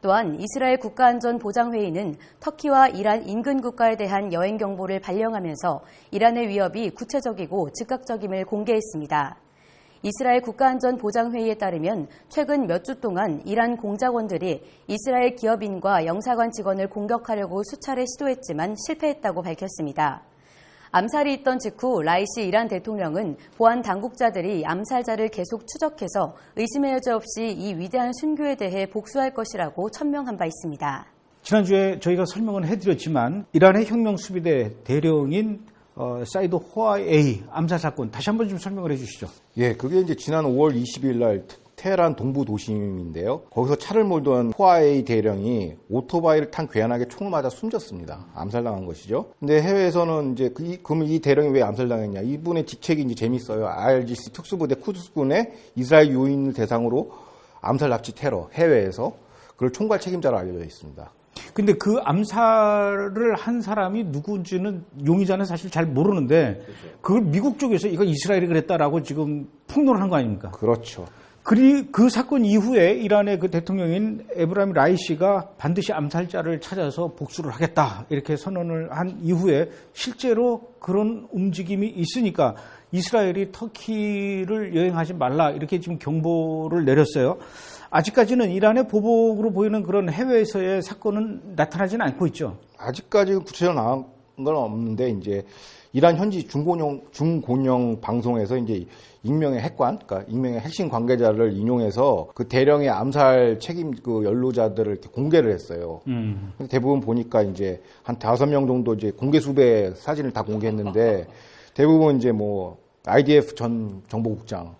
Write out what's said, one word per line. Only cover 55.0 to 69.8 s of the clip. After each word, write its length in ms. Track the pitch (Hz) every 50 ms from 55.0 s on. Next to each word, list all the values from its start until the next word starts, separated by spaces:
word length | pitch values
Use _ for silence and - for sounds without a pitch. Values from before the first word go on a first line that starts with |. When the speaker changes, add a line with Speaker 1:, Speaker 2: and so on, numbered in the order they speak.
| 175 - _ 156 143 135 147 190 233 226 - - - - _
Speaker 3:
이스라엘 360 | - 127 123 156 156 151 147 135
요인을 400 | 127 131 139 139 139 139 135 127
대상으로 600 | - 113 107 117 117 117 120 117 135 220 - - - - - - - - _ _ -
암살 300 | - - 123 135 147 143
납치 220 | 120 113 - - 110
테러, 360 | - - 143 117 92 82 - -
해외에서 580 | - 170 170 151 117 98 95 90 - 117 143 - - - _ _ - - - -
그걸 180 | _ 123 127 127
총괄 280 | - 208 214 214 190
책임자로 360 | - 190 180 175 160 143 123
알려져 280 | 101 90 92 90 87 85
있습니다. 480 | 78 - - - 76 71 69 73 - _ _ _ _ _ - - - -
Speaker 2:
근데 200 | - 208 208 190
그 260 | - - 202 214 247 -
암살을 1300 | 143 143 180 214 208 - 214 233 226 220 220 214 208 208 208 202 202 202 202 202 202 190 214 233 233 214
한 240 | 190 - 226 240 240
사람이 440 | 220 185 208 214 196 185 196 220 233
누군지는, 800 | 180 139 143 151 - 208 196 175 165 185 185 185 208 202 175 165 - - 135 143
용의자는 380 | 143 170 190 196 180 190 185 196
사실 260 | 190 170 165 - 190
잘 160 | - 165 165
모르는데 680 | 165 135 127 156 202 202 180 139 120 147 165 156 120 98 - -
Speaker 3:
그렇죠. 320 | - - - - - - -
Speaker 2:
그걸 220 | _ - 185 254 226
미국 380 | 165 143 180 208 285 233 -
쪽에서 260 | 285 254 226 170 139
"이거 160 | 208 180 160 202
이스라엘이 420 | 190 160 139 - 175 202 190 175 175
그랬다"라고 540 | 170 160 156 - 190 165 151 147 143 170 -
지금 440 | - 143 151 156 147 151 147 - - _ _ _ _
폭로를 320 | - 285